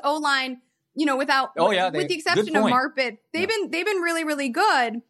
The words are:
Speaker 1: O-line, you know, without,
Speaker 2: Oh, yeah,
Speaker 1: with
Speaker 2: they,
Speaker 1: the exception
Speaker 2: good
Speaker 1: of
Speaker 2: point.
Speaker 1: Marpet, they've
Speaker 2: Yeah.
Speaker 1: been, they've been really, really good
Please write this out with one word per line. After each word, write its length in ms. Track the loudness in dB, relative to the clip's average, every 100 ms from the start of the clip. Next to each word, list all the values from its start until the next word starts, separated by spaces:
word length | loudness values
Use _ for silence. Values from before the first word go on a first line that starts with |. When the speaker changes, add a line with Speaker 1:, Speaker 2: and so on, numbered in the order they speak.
Speaker 1:
O-line, 580 | -2 -2 0 0 -2 -8 _ _ _
you 120 | -4 0
know, 100 | 0
without, 340 | 2 2 0 2
Speaker 2:
Oh, 140 | 2
yeah, 140 | 2 0
Speaker 1:
with 80 |
Speaker 2:
they, 120 | 0 -2
Speaker 1:
the 80 |
exception 320 | -2 0 0 2
Speaker 2:
good 100 | 2
Speaker 1:
of 60 |
Speaker 2:
point. 120 | 4
Speaker 1:
Marpet, 440 | 2 0 -2 -4 -4 _
they've 100 | -4
Speaker 2:
Yeah. 40 | -2
Speaker 1:
been, 220 | -2 -2
they've 120 | -2
been 160 | -2 -2
really, 220 | -2 -2
really 260 | -2 -2 -2
good 540 | 0 2 2 0 -4 -12